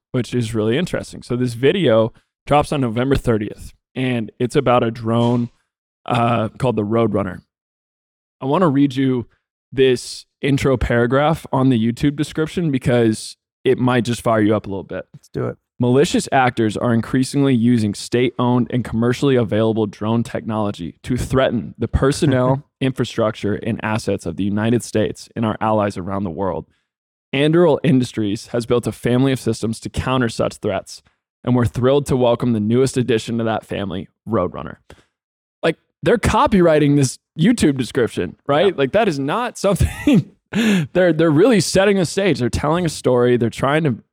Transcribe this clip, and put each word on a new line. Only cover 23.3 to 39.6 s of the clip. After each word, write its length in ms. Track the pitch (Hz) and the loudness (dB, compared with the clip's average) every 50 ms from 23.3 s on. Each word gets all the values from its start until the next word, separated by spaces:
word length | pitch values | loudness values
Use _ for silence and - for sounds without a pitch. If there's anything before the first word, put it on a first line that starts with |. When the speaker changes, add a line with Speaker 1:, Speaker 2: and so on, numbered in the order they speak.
| 110 - - 101 104 | -2 -4 -4 -4 -4
Speaker 1:
and 220 | - - 110 113 - | -4 -4 -6 -6 -4
assets 420 | - 110 107 113 - - 98 95 - | -4 -4 -4 -4 -4 -4 -6 -4 -6
of 120 | 87 82 | -8 -6
the 80 | - 95 | -4 -4
United 380 | 101 101 104 107 117 123 113 | -4 -2 -2 0 0 0 0
States 460 | - - - 110 104 - - - - - _ | -2 -2 -2 -2 -2 -2 -4 -10 -18 -12 _
and 80 | 113 117 | -4 -4
our 120 | 110 98 - | -4 -2 -2
allies 360 | - 110 110 107 101 104 92 95 | -2 0 0 0 0 -2 -4 -6
around 260 | 85 98 98 98 101 | -8 -8 -6 -6 -6
the 60 | 92 | -6
world. 360 | 78 82 98 92 78 71 - - _ _ _ _ _ _ _ _ _ _ _ _ - | -6 -4 -4 -4 -4 -6 -8 -12 _ _ _ _ _ _ _ _ _ _ _ _ -2
Anduril 440 | 135 147 156 156 170 180 160 135 - | 0 2 4 4 4 6 4 4 4
Industries 640 | - 135 135 127 123 - - 113 107 101 98 - - - | 2 4 4 4 2 0 -2 -4 -2 -2 -4 -4 -6 -6
has 160 | - 120 113 | -4 -4 -2
built 200 | - 123 120 113 | 0 0 0 0
a 60 | 113 | -2
family 400 | 104 - - 123 123 123 135 139 | -6 -4 -2 0 2 2 2 2
of 80 | 131 123 | 0 0
systems 400 | - 120 113 - - 113 110 - | -2 -4 -4 -2 -4 -6 -6 -8
to 100 | - 107 | -10 -8
counter 380 | - - - 127 131 131 123 117 | -6 -6 -4 -2 0 0 0 -2
such 280 | - - 117 - - - | -2 -2 -4 -4 -4 -6
threats, 440 | - 107 95 92 - - - - _ _ _ _ _ _ _ _ - | -6 -4 -4 -4 -6 -10 -16 -20 _ _ _ _ _ _ _ _ -2
and 100 | - 123 | 0 2
we're 120 | 123 120 | 2 2
thrilled 400 | 107 - - 117 127 139 143 135 | 0 0 0 2 2 2 2 0
to 100 | - 143 | 0 0
welcome 360 | 127 123 117 117 - 135 123 | 2 2 2 2 2 0 0
the 80 | 117 107 | 0 0
newest 360 | 104 107 117 127 131 131 - | 0 2 2 2 2 2 0
addition 400 | 131 120 123 117 110 - - 117 117 | -2 0 0 0 0 -2 -4 -4 -2
to 60 | 113 | -2
that 220 | 113 110 - - | -2 -2 -4 -4
family, 420 | - 101 95 101 95 82 95 - - _ _ _ 104 | -6 -8 -6 -6 -6 -8 -10 -10 -12 _ _ _ -4
Roadrunner." 480 | 110 98 90 85 - 71 73 - - - _ - - - _ _ _ _ _ _ _ _ _ _ _ _ | -2 -2 -2 -2 -4 -8 -12 -14 -14 -18 _ -20 -20 -20 _ _ _ _ _ _ _ _ _ _ _ _
Like, 140 | - 165 160 - _ _ _ _ | -4 -4 -4 -4 _ _ _ _
they're 160 | - 165 233 226 | 0 0 0 2
copywriting 800 | - - - 220 277 277 220 185 170 165 156 151 151 143 143 | 2 0 2 2 2 4 4 4 6 6 6 6 4 4 4
this 220 | 147 135 127 - - _ _ _ 160 | 4 2 0 -2 -8 _ _ _ 2
YouTube 380 | 160 226 254 - - 156 139 | 2 2 4 4 2 2 2
description, 600 | 127 123 - - 135 113 101 - - 90 - - - _ | 0 -4 -2 0 0 0 0 -2 -4 -6 -6 -8 -8 _
right? 200 | - 139 151 196 196 | 0 2 2 2 2
Speaker 2:
Yeah. 100 | - 143 | 2 0
Speaker 1:
Like, 140 | 139 127 | 0 2
that 160 | - 208 233 202 | 2 2 2 2
is 100 | 151 139 | 0 -2
not 400 | 135 143 175 226 247 226 - | -4 -4 -4 -4 -4 -6 -6
something 720 | - | -2